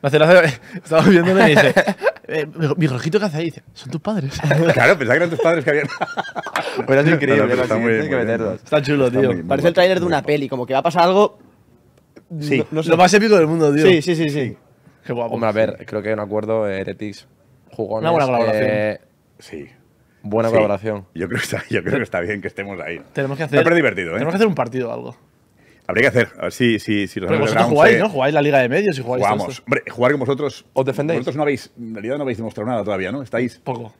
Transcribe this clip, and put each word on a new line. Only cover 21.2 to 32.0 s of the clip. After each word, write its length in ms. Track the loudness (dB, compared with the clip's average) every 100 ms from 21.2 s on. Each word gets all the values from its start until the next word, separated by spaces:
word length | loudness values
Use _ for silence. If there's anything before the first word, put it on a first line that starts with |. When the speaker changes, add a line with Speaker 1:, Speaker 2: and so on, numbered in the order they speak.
| -8
Speaker 2:
creo 120 | -6
que 40 | -6
está, 180 | -8 -6
yo 140 | -6
creo 140 | -2 -4
que 60 |
está 180 | -4 -6
bien 200 | -6 -6
que 60 | -8
estemos 320 | -10 -12 -10
ahí, 180 | -10 -12
¿no? 40 | -12
Speaker 1:
Tenemos 240 | -8 -6 -6
que 60 |
Speaker 2:
Me 20 | 0
Speaker 1:
hacer, 140 | 2
Speaker 2:
parece 120 | 4 4
divertido, 360 | 2 -2 -4
¿eh? 20 |
Speaker 1:
tenemos 180 | -4 -4
que 40 | 0
hacer 100 | 0
un 80 | 0
partido 340 | -4 -4 -6
o 40 |
algo. 220 | -8 -12 -16 _ _ _ _ _ _ -6
Speaker 2:
Habría 180 | 0
que 40 | 2 2
hacer, 100 | -2 -4
a 40 |
ver 100 | -8
si, 260 | 0 0 0
si, 280 | -2 -2 -2
si 120 | -6
los 80 | -2
Speaker 1:
Pero 120 | 0
Speaker 2:
amigos 120 | 0
de 40 | 2
Speaker 1:
vosotros 0 |
Speaker 2:
Brown 140 | 2
Speaker 1:
jugáis, 220 | 6 6 6
Speaker 2:
se 40 |
Speaker 1:
¿no? 100 | 2
Jugáis 240 | 0 0
la 80 | 2
Liga 180 | 2 2
de 100 | 2
Medios 280 | 0 -2 -4
y 40 |
jugáis 180 | -4 -2
todo 100 | 0
Speaker 2:
Jugamos. 200 | 0 -4
Speaker 1:
esto. 100 | -10 -4
Speaker 2:
Hombre, 160 | -4 -4
jugar 200 | 0 0
con 60 | 2
vosotros. 440 | -2 -2 -4 -8 _
Speaker 3:
¿Os 120 | -4 -2
defendéis? 340 | -2 -2 -2
Speaker 2:
Vosotros 160 | -4 -2
no 60 |
habéis, 280 | -2 -2 -8 -16
en 160 | -14
realidad 220 | -10